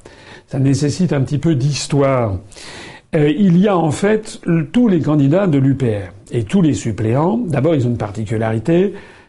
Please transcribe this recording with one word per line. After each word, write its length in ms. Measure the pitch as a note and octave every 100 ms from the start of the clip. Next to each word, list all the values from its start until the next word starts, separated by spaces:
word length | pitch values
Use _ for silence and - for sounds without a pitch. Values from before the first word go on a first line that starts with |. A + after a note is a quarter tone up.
| - - - - -
Ça 140 | C#3
nécessite 520 | C3+ C3+ D3 C#3 F3+
un 80 | D3
petit 160 | B2+ C#3+
peu 180 | E3+ D3
d'histoire. 800 | C#3+ C3+ - C#3+ C#3 C3 A2+ F#2 - - - - - - _ E3
Euh, 140 | D3 D4+
il 220 | G3 E3+
y 80 | G#3
a 100 | F3+
en 140 | D#3+
fait 500 | C3 G3+ G#3+ G#3+ - -
l-, 220 | E3 C#3
tous 140 | A#3+ A#3+
les 140 | F3
candidats 480 | C#3 D3+ C#3 F3+ G3+
de 100 | C#3+
l'U 160 | C3+
P 220 | C3+ B2 G#2
R 160 | F#2 - -
et 140 | B2
tous 180 | G#2+ G3
les 120 | D#3+
suppléants. 680 | A#2+ A#2 G2 A2 B2+ E3 A#3
D'abord, 300 | F#3 C#3+ C#3+
ils 120 | D#3 A#2+
ont 40 |
une 60 | A#2+
particularité, 960 | G#2+ G2+ G#2+ A2 A2 A2+ A#2 E3+ G3 - - -